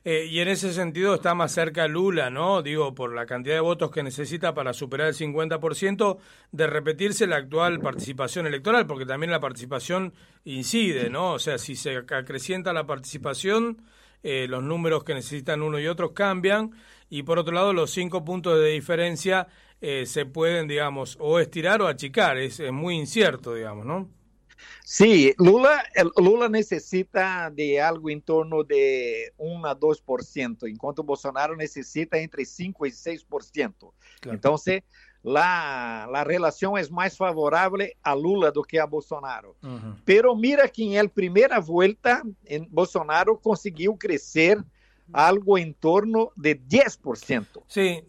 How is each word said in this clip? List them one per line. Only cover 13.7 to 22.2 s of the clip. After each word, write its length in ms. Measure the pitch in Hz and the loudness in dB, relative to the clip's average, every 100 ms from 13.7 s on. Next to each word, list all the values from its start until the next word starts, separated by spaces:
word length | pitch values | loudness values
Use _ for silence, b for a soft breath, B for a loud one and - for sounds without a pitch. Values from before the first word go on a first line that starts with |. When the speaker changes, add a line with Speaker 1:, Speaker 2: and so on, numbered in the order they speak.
| 226 b b b b | -6 b b b b
Speaker 1:
eh, 220 | - 131 127 | -6 -4 -4
los 160 | 127 | -4
números 400 | 135 170 165 156 | -4 -2 0 0
que 120 | - 139 | -2 -8
necesitan 460 | 107 143 135 151 | -6 -10 -6 -4
uno 180 | 156 151 | -4 -4
y 80 | 156 | -4
otro 260 | 170 170 | -4 -6
cambian, 580 | 165 202 185 185 208 220 b b b b | -2 -2 0 2 0 -2 b b b b
y 140 | 143 | -10
por 160 | 143 170 | 0 0
otro 140 | 165 | 0
lado, 200 | 170 196 | 2 2
los 180 | 185 151 | 2 0
cinco 320 | 185 180 180 | -2 -4 -4
puntos 360 | 156 180 170 160 | -6 -4 2 4
de 100 | 156 | 4
diferencia, 800 | 156 147 165 175 160 190 185 180 b b b | 2 -2 0 0 -2 0 0 -2 b b b
eh, 240 | 151 139 123 | -6 -6 -4
se 200 | 151 135 | -4 -6
pueden, 420 | 156 165 170 156 | 0 0 0 -2
digamos, 500 | 147 147 139 131 - | -2 -2 -4 -10 -6
o 200 | 151 170 | 0 2
estirar 420 | 165 170 170 214 | 2 0 2 2
o 60 | 185 | 2
achicar, 500 | 139 139 220 | -2 -4 2